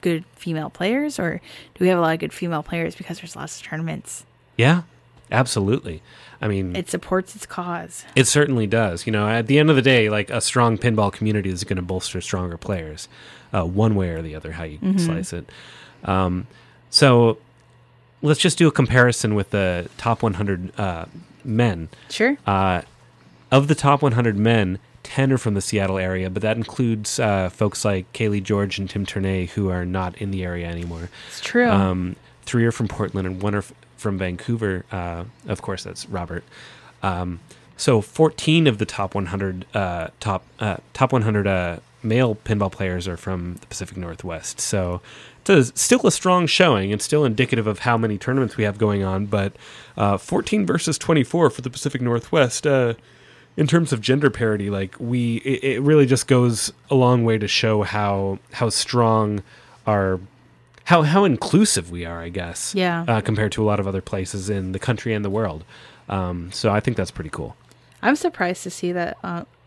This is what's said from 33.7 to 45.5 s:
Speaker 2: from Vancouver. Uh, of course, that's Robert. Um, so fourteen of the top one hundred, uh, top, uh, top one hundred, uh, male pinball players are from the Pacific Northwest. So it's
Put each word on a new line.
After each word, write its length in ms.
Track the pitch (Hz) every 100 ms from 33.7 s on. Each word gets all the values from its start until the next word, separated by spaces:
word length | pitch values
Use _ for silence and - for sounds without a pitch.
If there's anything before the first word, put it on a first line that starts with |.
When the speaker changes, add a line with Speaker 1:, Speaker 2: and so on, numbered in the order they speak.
| - _ -
Speaker 2:
from 220 | 107 98
Vancouver. 640 | 92 87 - 117 107 92 -
Uh, 320 | 92 87 85 101 - -
of 160 | 98
course, 220 | - 92
that's 220 | 92 90 -
Robert. 360 | 92 85 85 - - - - - -
Um, 380 | 95 90 90 87 - - - -
so 240 | - 117
fourteen 640 | - - 156 - - 165 151
of 120 | 104
the 80 | 107
top 280 | - 98
one 120 | 104 87
hundred, 400 | 98 98 90 -
uh, 340 | 107 92 87 82 -
top, 240 | 107 92 - -
uh, 160 | 107 92 -
top 200 | - 131
one 100 | 127
hundred, 240 | 110 104 98
uh, 320 | 92 87 85 - _
male 340 | 110 117 127 107
pinball 260 | - 104 98
players 380 | - 92 90 92
are 80 | 85
from 400 | - 90 87 87
the 100 | -
Pacific 300 | - 90 92
Northwest. 640 | 85 82 90 80 - -
So 400 | - 101 90 87 - - - -
it's 100 | -